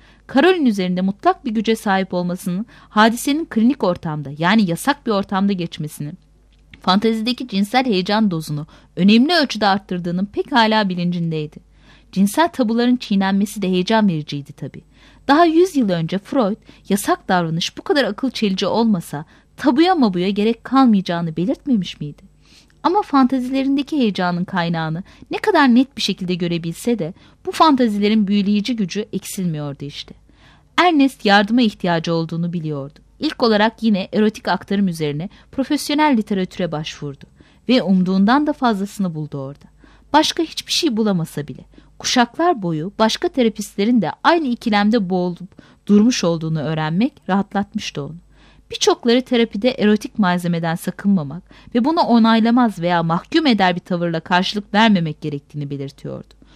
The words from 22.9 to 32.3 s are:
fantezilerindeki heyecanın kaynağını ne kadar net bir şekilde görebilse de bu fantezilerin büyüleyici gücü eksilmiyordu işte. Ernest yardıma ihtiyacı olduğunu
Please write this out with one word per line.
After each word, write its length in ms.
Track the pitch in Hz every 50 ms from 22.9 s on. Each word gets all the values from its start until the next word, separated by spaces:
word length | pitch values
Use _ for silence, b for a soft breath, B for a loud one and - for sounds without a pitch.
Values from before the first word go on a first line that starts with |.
| 359 415
fantezilerindeki 960 | 403 - - 269 262 254 269 262 247 254 269 269 269 277 277 277 269 - 320
heyecanın 480 | 294 247 214 180 190 180 180 175 175 180
kaynağını 580 | - - 180 170 170 170 165 160 160 160 170 B B B B B _
ne 60 | 311
kadar 380 | 427 - 440 392 320 277 254 226
net 220 | 240 262 - _
bir 40 | -
şekilde 340 | - - 190 - 190 175 185
görebilse 640 | 170 180 170 170 170 165 165 165 - - 240 240 214
de 140 | 160 156 196 b b b b b _
bu 60 | 370
fantezilerin 760 | 370 - 359 320 285 254 254 226 208 202 202 208 220 220 208
büyüleyici 480 | 185 208 202 196 202 208 208 202 - 254
gücü 300 | 220 202 165 - 196 214 - -
eksilmiyordu 720 | 190 - - - - 185 175 156 151 147 143 139 - 143
işte. 300 | 143 - - - - - - _ b b b b b b b b b _
Ernest 480 | - 330 359 330 285 269 269 - - -
yardıma 360 | 208 196 208 208 202 226 254
ihtiyacı 520 | 247 208 - - - 180 170 165 165 170 170
olduğunu 400 | 165 165 165